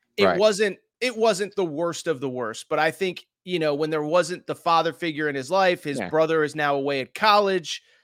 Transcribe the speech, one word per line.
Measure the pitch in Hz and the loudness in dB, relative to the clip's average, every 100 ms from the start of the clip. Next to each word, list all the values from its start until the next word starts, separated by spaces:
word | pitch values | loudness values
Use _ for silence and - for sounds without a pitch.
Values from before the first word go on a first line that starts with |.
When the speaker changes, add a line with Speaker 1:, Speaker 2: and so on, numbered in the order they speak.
| _ - | _ 0
Speaker 1:
It | 196 | 2
Speaker 2:
Right. | 175 | 4
Speaker 1:
wasn't, | 214 196 208 - _ - | 2 2 -2 -4 _ -6
it | 254 220 | -4 0
wasn't | 226 185 202 - | 2 2 -2 -4
the | 175 | -4
worst | 147 170 160 170 | -2 -4 -4 -4
of | 143 | -4
the | 139 | -4
worst, | 127 113 113 - | -4 -6 -8 -4
but | 151 | 0
I | 160 | 0
think, | 156 190 - - _ | 0 -4 -6 -14 _
you | 185 180 | -6 -2
know, | 151 147 | 0 0
when | 156 | -2
there | 156 | -2
wasn't | 151 175 160 180 - | 0 2 2 -4 -8
the | 143 | -4
father | 175 165 165 | 2 2 2
figure | - 175 147 151 | -2 -6 -4 -4
in | 139 | -4
his | 127 | -2
life, | 190 185 175 | 2 2 2
his | 151 139 | -2 -6
Speaker 2:
Yeah. | 92 | -2
Speaker 1:
brother | 156 160 160 | 2 2 2
is | 151 151 | 0 0
now | 147 143 | 0 0
away | 139 139 | 0 -2
at | 123 | -4
college. | - 214 208 202 185 147 - _ _ | 0 4 4 4 0 -4 -12 _ _